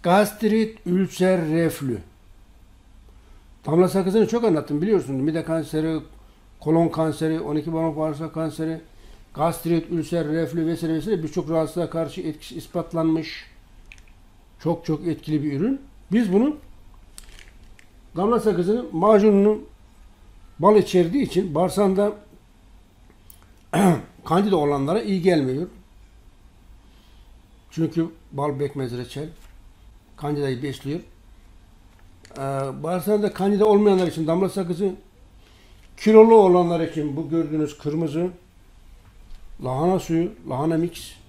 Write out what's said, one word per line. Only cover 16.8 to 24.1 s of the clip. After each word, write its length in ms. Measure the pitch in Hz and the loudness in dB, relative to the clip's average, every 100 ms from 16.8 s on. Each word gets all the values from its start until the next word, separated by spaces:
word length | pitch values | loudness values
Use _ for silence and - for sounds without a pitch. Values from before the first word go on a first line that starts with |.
| - - - - - - - - - - - - - 160 | -20 -20 -20 -20 -20 -20 -20 -20 -20 -20 -20 -20 -14 -4
damla 240 | 202 233 | 0 2
sakızını 440 | 220 175 175 226 247 | 2 0 0 -2 -2
macununu 680 | 160 202 214 214 196 202 214 - - - - - - - - - - | 0 4 6 6 6 4 2 -6 -20 -20 -20 -20 -20 -20 -20 -20 0
bal 180 | 170 214 | 4 6
içerdiği 460 | 202 185 165 247 | 4 2 2 0
için 320 | 247 175 190 | 0 -2 -2
bağırsağında 580 | 151 180 - 202 190 202 208 - - _ _ _ - _ _ - - - - - - _ | 0 0 2 2 2 0 -2 -18 -20 _ _ _ -20 _ _ -20 -20 -20 -20 -20 -20 _
<clears throat> 400 | 165 196 147 - | 2 4 2 -4